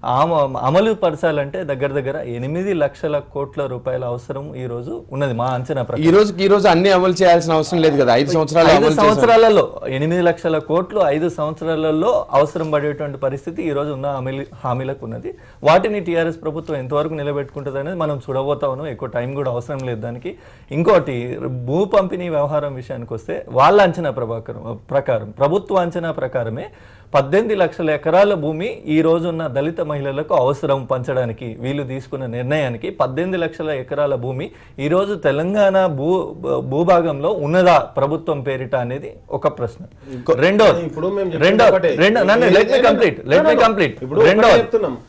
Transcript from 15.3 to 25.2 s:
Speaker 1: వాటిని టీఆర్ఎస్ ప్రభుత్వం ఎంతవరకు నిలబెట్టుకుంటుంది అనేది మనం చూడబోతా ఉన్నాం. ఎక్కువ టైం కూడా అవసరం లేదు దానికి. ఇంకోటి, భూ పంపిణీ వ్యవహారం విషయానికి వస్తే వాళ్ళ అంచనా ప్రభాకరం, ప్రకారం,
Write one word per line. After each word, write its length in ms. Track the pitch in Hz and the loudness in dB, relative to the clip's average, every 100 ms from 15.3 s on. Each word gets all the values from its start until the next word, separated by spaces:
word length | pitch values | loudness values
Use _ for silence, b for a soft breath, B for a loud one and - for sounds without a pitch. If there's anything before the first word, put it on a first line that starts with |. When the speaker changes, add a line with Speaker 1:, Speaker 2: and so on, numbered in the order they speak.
| - b b | -14 b b
Speaker 1:
వాటిని 360 | 143 160 220 208 | 2 4 2 -4
టీఆర్ఎస్ 420 | 175 165 165 160 | -2 -2 -2 -4
ప్రభుత్వం 360 | 156 151 156 143 | -8 -8 -8 -8
ఎంతవరకు 360 | 127 147 156 | -4 -2 -2
నిలబెట్టుకుంటుంది 680 | 156 143 143 135 143 139 135 | -4 -4 -6 -8 -10 -8 -8
అనేది 160 | 143 185 | -8 -6
మనం 220 | 156 143 | -4 -6
చూడబోతా 500 | 135 135 139 143 143 | -6 -4 -2 -2 -4
ఉన్నాం. 200 | 131 156 | -4 -8
ఎక్కువ 220 | 120 127 | -10 -6
టైం 240 | 120 123 | -6 -6
కూడా 180 | 139 131 | -4 -4
అవసరం 280 | 120 117 139 | -6 -8 -8
లేదు 180 | 127 113 | -6 -8
దానికి. 340 | 117 120 170 - b b b | -8 -10 -12 -14 b b b
ఇంకోటి, 680 | 139 170 190 143 123 123 113 131 | 0 4 4 2 -6 -6 -8 -8
భూ 380 | 127 120 160 202 | -8 -2 -2 2
పంపిణీ 440 | 214 180 185 180 | 2 0 -4 -4
వ్యవహారం 460 | 151 143 151 147 131 | -2 -2 -2 -4 -10
విషయానికి 380 | 127 127 117 | -12 -12 -10
వస్తే 180 | 113 - - - | -10 -8 -10 -2
వాళ్ళ 340 | 120 151 202 | 4 6 6
అంచనా 300 | 190 165 156 | 4 2 -4
ప్రభాకరం, 680 | 127 113 117 113 110 110 110 - | -4 -6 -6 -10 -12 -12 -12 -4
ప్రకారం, 400 | 139 135 113 | -2 0 -4